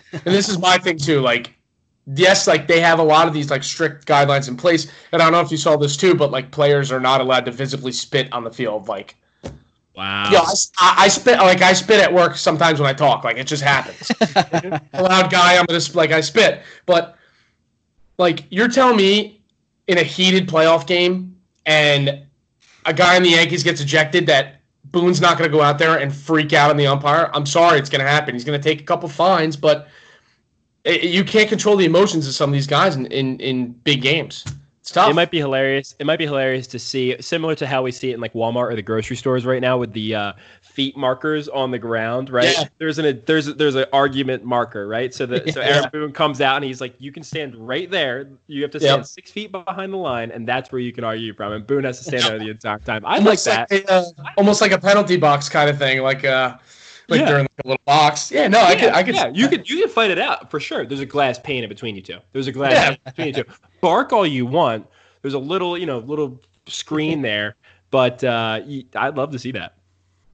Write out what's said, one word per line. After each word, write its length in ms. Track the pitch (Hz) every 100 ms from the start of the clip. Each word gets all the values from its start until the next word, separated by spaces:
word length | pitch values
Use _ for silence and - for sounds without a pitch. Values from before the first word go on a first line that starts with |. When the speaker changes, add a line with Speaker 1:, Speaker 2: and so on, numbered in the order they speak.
| _
Speaker 1:
And 100 | 170 170
this 140 | 196 202
is 100 | 185
my 200 | 180 180
thing 180 | 185 160
too. 240 | 139 147
Like, 340 | 127 120 120 _ _ _ _ _ -
yes, 320 | 135 180 196 -
like, 200 | 160 143
they 140 | 170
have 180 | 170 165
a 40 |
lot 260 | 156 156 165
of 60 |
these, 160 | 151 143
like, 120 | 135
strict 420 | - - 156 143 -
guidelines 420 | 147 143 139 139
in 80 | 123
place, 300 | 180 160 - - -
and 80 | 170
I 60 | 165
don't 60 |
know 80 | 170
if 100 | 156
you 80 | 156
saw 180 | 165 151
this 220 | 143 143
too, 160 | 185
but, 160 | 170 143
like, 200 | 131 135
players 400 | - 143 143 139
are 100 | 131
not 200 | 127 131
allowed 240 | 127 127
to 60 | 123
visibly 420 | 117 139 139 127
spit 400 | 120 - 139 135
on 100 | 123
the 60 | 117
field. 380 | - 117 107 98
Like, 280 | 101 101 _ _ _ - - _ _ _ -
Speaker 2:
Wow. 340 | 98 101 101
Speaker 1:
yo, 80 | 101
I 40 | -
s-, 200 | - - -
I, 160 | 190 180
I 80 | 196
spit, 280 | - - 240
like, 200 | 185 180
I 140 | 185
spit 260 | 185 - 208
at 100 | 165
work 260 | 180 170 139
sometimes 440 | 180 156 165 151
when 80 | 139
I 60 |
talk. 280 | 135 143 110
Like, 140 | 120 117
it 100 | 143
just 160 | 151
happens. 480 | 139 139 - - - 233
Speaker 2:
<laughs> 40 | 226 202 - 165 180 151 -
Speaker 1:
A 80 | 139
loud 280 | 185 185 180
guy, 280 | 180 175 180
I'm 80 | 175
gonna 140 | 170
sp-, 140 | 147 175
like, 140 | 156
I 100 | 160
spit. 400 | 147 226 180 - - - -
But, 300 | 170 170 - _ _ _ _ _ _ _ _ _ -
like, 260 | 175 160 -
you're 180 | 185 240
telling 280 | 262 254 220
me 440 | 190 208 208 - _ _ _ _ -
in 100 | 175
a 40 |
heated 460 | 151 - 185 185 -
playoff 380 | 160 160 165 -
game, 500 | 175 180 185 185 - _ _ 156
and 560 | 156 147 143 139 139 - _ _ _ _ _ 170
a 80 |
guy 220 | 156 175 180
in 60 |
the 80 | 180
Yankees 320 | 165 165 170
gets 180 | 165 151
ejected, 460 | 143 156 147 175 156
that 340 | 139 135 - _ _
Boone's 360 | 139 175 175 160
not 160 | 175 160
gonna 120 | 165
go 100 | 151
out 160 | 143 143
there 200 | 160 160
and 160 | 139
freak 380 | 143 - 156 147
out 180 | 156 147
on 60 | 147
the 100 | 139
umpire? 440 | 139 143 156 165
I'm 120 | 147 143
sorry, 320 | 170 170 151
it's 120 | 123
gonna 140 | 139
happen. 300 | 135 151 143
He's 100 | 120
gonna 140 | 123 143
take 220 | 151 156
a 40 |
couple 240 | - 170 170
fines, 480 | - 175 180 160 143
but 320 | 156 151 - - _ _ _ _ _ _ _ _ -
i-, 40 |
you 340 | 170 175 180
can't 240 | 190 220 208
control 280 | 214 208 202
the 80 |
emotions 420 | 175 170 202 165 135
of 80 |
some 160 | 131 143
of 40 |
these 120 | 139 139
guys 300 | 147 190 143
in, 100 | 127
in, 320 | 135 131 127
in 320 | 127 127 120
big 300 | - - 139
games. 420 | 135 160 - - - - - _
It's 120 | -
tough. 180 | 175 202
Speaker 2:
It 40 |
might 160 | 160 170
be 60 | 170
hilarious. 560 | 139 135 135 135 135 -
It 80 | 147
might 120 | 160
be 60 |
hilarious 420 | 151 139 131 131 127
to 100 | 123
see, 360 | - 131 127 127
similar 340 | - 165 160 156
to 100 | 135
how 160 | 135
we 100 | 127
see 200 | 123 131
it 20 |
in, 60 | 117
like, 120 | 113
Walmart 400 | 117 113 120 117
or 20 | 113
the 40 |
grocery 320 | 98 110 107 123
stores 280 | 135 127
right 160 | 123 131
now 160 | 127 127
with 160 | 120
the, 220 | 107 107
uh, 180 | 107 101 98 - _
feet 340 | _ - 135 135
markers 520 | 131 127 156 151 147
on 200 | 135 131
the 80 | 123
ground, 520 | 117 113 113 123 135
right? 240 | 123 123 135
Speaker 1:
Yeah. 80 | 147 -
Speaker 2:
There's 200 | 160 147
an, 220 | 151 123 -
there's, 180 | 156 143 127
there's 180 | 151
an 100 | 131 131
argument 500 | 139 139 135 131 127 120
marker, 420 | 120 117 107 101
right? 240 | 113 123
So 140 | - 127
the, 260 | 123 -
so 80 | 139
Speaker 1:
<laughs> 0 |
Yeah. 60 | 131 147
Speaker 2:
Aaron 140 | 135
Boone 200 | 151 151
comes 280 | 139 151 131
out 160 | 135 139
and 80 |
he's 160 | 139 127
like, 140 | 127 127
"You 140 | 139
can 100 | 165
stand 340 | - 156 143 117
right 340 | 113 139 175
there. 380 | 185 139 123 139 135 -
You 160 | 143
have 80 | 139
to 80 | 151
Speaker 1:
Yep. 100 | 139
Speaker 2:
stand 160 | 139 143
six 240 | - -
feet 200 | 208 214
behind 400 | 190 175 180 190
the 40 | 190
line, 320 | 160 123 113
and 180 | 113 113
that's 240 | 127 131
where 80 | 131
you 120 | 123
can 100 | 120
argue 300 | 113 110 113
from." 180 | 98 104
And 140 | 107 104
Boone 180 | 139
has 140 | 135 127
to 60 |
stand 180 | - 127
there 160 | 120 110
the 100 | 107
entire 280 | 110 110 107
time. 260 | - 110
I 140 | 110 196
like 80 | 208
Speaker 1:
Almost 180 | 202 -
Speaker 2:
that. 240 | 110 120
Speaker 1:
like 140 | 196
a, 80 | 196
uh, 120 | 185 175 160 147 -
almost 220 | 202 208
like 100 | 214
a 60 | 185
penalty 380 | 196 202 180 180
box 300 | 147 143 -
kind 180 | 160 147
of 80 | 143
thing, 240 | 139 131
like, 240 | 131 135
uh, 320 | 135 131 127 - _ - - - -
like 120 | 202
Speaker 2:
Yeah. 60 | 285
Speaker 1:
they're 120 | 143
in, 20 |
like, 220 | 135 -
a 40 | 127
little 140 | 131
box. 460 | - 147 147 147 -
Yeah, 160 | 285 254
no, 140 | 214
I 120 | 190
Speaker 2:
Yeah, 80 | 220
Speaker 1:
could, 80 | 226
I 100 | 165
could 120 | 185 381
Speaker 2:
yeah, 60 |
Speaker 1:
see 140 | 120 156
Speaker 2:
you 80 | 269
Speaker 1:
that. 20 | 302
Speaker 2:
could, 100 | 202
you 140 | 320
could 80 | 440
fight 220 | - 220
it 60 | 175
out 300 | 269 - -
for 80 | 151
sure. 260 | - 311 127
There's 140 | 139
a 60 | 131
glass 300 | 139 135 120
pane 240 | - 127
in 40 | 107
between 280 | 104 117 101
you 40 |
two. 160 | 90 90 _
There's 140 | 131 135
a 60 |
glass 200 | 127 139
Speaker 1:
Yeah. 160 | - 156
Speaker 2:
pane 80 | 139
between 220 | 131 131 156
you 60 | 131
two. 80 | 117 - _ _
Bark 320 | 175 196 277
all 120 | 233
you 220 | 175 131 120
want. 400 | 156 143 110 - _ _ _
There's 140 | 139
a 40 | 135
little, 380 | 139 185 180 175
you 100 | 175
know, 120 | 123
little 420 | 117 151 143 127 _ _ -
screen 520 | - - 156 156 156
Speaker 1:
<laughs> 60 | 120
Speaker 2:
there, 260 | 104 104 - _ _ _
but, 320 | 131 127 123
uh, 380 | 127 117 113 110
y-, 200 | 139 139 127
I'd 220 | - 135 147
love 160 | 139
to 60 | 131
see 100 | 117
that. 220 | 117 82 _ _ _ _ _ _